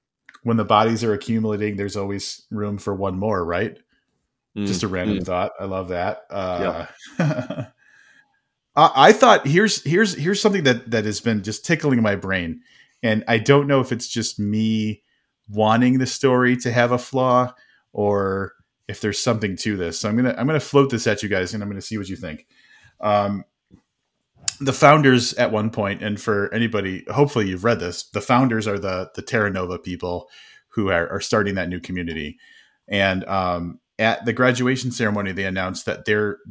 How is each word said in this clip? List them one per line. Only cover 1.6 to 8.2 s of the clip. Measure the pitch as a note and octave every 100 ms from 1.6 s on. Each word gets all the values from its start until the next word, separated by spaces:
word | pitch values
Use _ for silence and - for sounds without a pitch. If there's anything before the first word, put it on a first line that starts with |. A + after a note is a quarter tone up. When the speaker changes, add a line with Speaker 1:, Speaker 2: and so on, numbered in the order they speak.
| G#2+ G2+
Speaker 1:
there's | G2+ G2+
always | G2 G2 - - _
room | G#2+ G#2 G2+
for | - G2
one | G2 F#2
more," | G#2+ G2 E2+
right? | F2 A2+ - _ _ _ _ _ _ _ G#2+
Speaker 2:
Mm. | G2+
Speaker 1:
Just | F#2
a | G#2
random | F#2 F#2 G2
Speaker 2:
Mm. | F2+
Speaker 1:
thought. | F2+ G2+ -
I | G2
love | F#2+ F2+
that. | F2 F#2 - -
Uh, | G2 F#2 F2 F#2 E2 E2+ - - -
Speaker 2:
Yeah. | D3+ D#3 - D3+ A#2
Speaker 1:
<laughs> | _ _ _ _ _